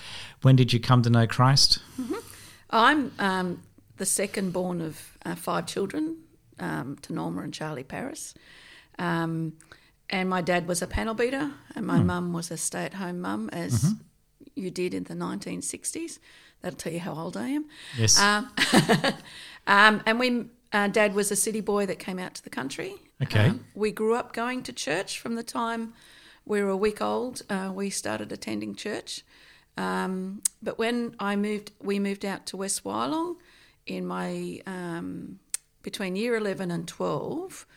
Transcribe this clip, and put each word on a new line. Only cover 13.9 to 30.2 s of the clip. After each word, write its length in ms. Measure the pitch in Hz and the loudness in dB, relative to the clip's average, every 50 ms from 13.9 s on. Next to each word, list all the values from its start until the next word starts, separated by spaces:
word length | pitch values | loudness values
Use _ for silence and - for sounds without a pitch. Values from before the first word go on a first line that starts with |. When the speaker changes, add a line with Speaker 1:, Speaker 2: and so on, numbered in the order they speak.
| 220 214 - - _ _ _ _ _ _ - - - | 2 0 -4 -14 _ _ _ _ _ _ -20 -14 -10
Speaker 2:
you 140 | - 190 180 | -8 -6 -6
did 220 | 175 185 180 180 190 | -4 -2 -2 -2 -2
in 120 | 185 180 | -4 -6
the 100 | - 170 | -6 -6
nineteen 480 | 175 175 180 190 202 - 185 175 180 - | -6 -6 -6 -6 -6 -8 -8 -8 -8 -8
sixties. 580 | - - - - - - 320 339 320 - - _ - - - - - _ _ | -8 -8 -8 -8 -8 -6 -6 -8 -10 -10 -14 _ -20 -20 -20 -20 -20 _ _
That'll 160 | - 180 180 | -10 -10 -8
tell 160 | - - 175 160 | -8 -6 -6 -6
you 80 | 170 | -6
how 140 | 175 165 151 | -6 -6 -6
old 200 | 156 165 180 - 196 | -6 -8 -8 -8 -6
I 100 | 233 254 | -6 -4
am. 160 | 277 302 302 294 - - - - - | -4 -4 -4 -6 -10 -18 -16 -8 -2
Speaker 1:
Yes. 240 | 120 110 107 110 - | 2 4 6 8 8
Speaker 2:
Um, 300 | 202 202 208 208 - - - - - - - - 147 - 220 - - 277 | 8 6 6 4 2 -2 -2 0 2 6 6 6 6 6 6 4 4 2
<laughs> 560 | - - - - - - - - - - _ | -2 -2 -6 -16 -18 -18 -16 -18 -18 -6 _
um, 360 | - 202 202 208 214 214 202 - | 6 8 10 10 10 8 6 4
and 160 | 220 226 240 | 2 2 4
we, 240 | 254 247 240 240 208 - - _ _ _ | 2 2 2 0 -2 -6 -10 _ _ _
uh, 180 | - 208 202 202 | 0 2 2 4
Dad 260 | 196 226 208 208 190 | 4 4 4 4 4
was 160 | 208 202 202 | 2 0 2
a 60 | 208 | 2
city 260 | 202 - 226 214 220 196 | 0 0 0 0 -2 0
boy 240 | 214 202 208 202 | 0 0 2 0
that 120 | 190 - - | 0 -2 -6
came 200 | - 202 185 180 | -6 -8 -8 -6
out 160 | 185 - - | -8 -8 -10
to 100 | - - | -14 -16
the 60 | - | -12
country. 460 | - 240 254 269 - - 294 381 403 381 - _ _ - 135 | -8 -6 -6 -6 -6 -6 -8 -8 -8 -12 -16 _ _ -4 -2
Speaker 1:
Okay. 240 | - - 107 104 156 | 2 4 6 6 6
Speaker 2:
Um, 160 | 220 - - - - | 4 2 -4 -10 -6
we 160 | 196 214 214 | -2 -2 0
grew 240 | - - 220 220 233 | 0 0 0 2 2
up 200 | 240 233 - - | 0 -2 -4 -6
going 280 | 233 233 247 254 254 254 | -6 -4 -4 -4 -6 -8
to 80 | - 254 | -8 -10
church 440 | - - 262 285 - 294 - - - | -8 -4 -2 -2 -2 -2 -4 -6 -8
from 180 | - 247 233 | -6 -6 -6
the 60 | 233 233 | -6 -6
time 520 | - - 254 233 226 233 226 226 226 226 - - - - - - - - _ _ | -6 -4 -2 -2 -2 -2 -4 -6 -8 -10 -16 -20 -20 -20 -20 -20 -20 -20 _ _
we 180 | - 208 202 202 | -2 0 2 2
were 60 | 196 | 2
a 80 | 190 | 2
week 240 | 190 208 214 208 - | 2 2 2 2 0
old. 400 | 214 208 208 220 240 254 240 - - - | 0 0 0 0 -2 -4 -6 -8 -6 -4
Uh, 240 | 208 190 190 190 185 | -4 -2 -2 -4 -4
we 140 | 190 202 196 | -4 -4 -4
started 440 | 190 - - - 110 208 214 214 - | -4 -4 -4 -2 -4 -4 -4 -6 -10
attending 420 | 208 - 220 110 - 214 214 196 | -10 -6 -6 -4 -4 -4 -6 -6
church. 500 | - - 208 214 - - - - - - _ _ - - - - - _ _ _ - | -8 -6 -6 -6 -6 -8 -10 -12 -12 -14 _ _ -20 -20 -20 -20 -20 _ _ _ -6
Um, 640 | 185 185 185 185 185 185 190 185 | -4 -2 -2 -2 -2 -2 -4 -4